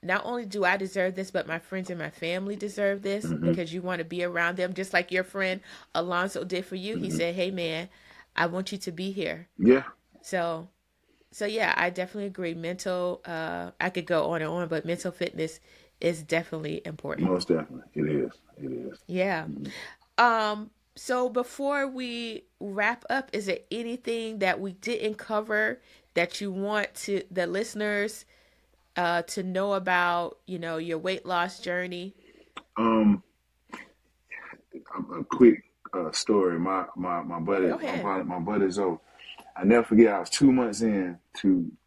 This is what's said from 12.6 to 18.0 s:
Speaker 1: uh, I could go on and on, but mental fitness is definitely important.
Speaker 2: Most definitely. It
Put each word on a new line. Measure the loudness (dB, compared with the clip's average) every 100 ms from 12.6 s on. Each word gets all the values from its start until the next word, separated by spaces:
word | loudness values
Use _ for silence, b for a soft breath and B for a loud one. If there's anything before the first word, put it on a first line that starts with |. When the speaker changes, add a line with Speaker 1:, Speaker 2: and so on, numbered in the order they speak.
| -6 -6 -4 -2 -2 -4
Speaker 1:
uh, | -8 -6 -4 -6 -8 -4
I | -2
could | -2 0
go | 2 2
on | 0
and | -2
on, | -2 -2
but | -4
mental | -2 -4 -4
fitness | -4 -6 -2 -6 -6 b b b _
is | -2 -2
definitely | -2 -2 -2 -8 -6 -6
important. | -8 -10 -6 0 2
Speaker 2:
Most | 2 2
definitely. | 0 0 -12 -10
It | -4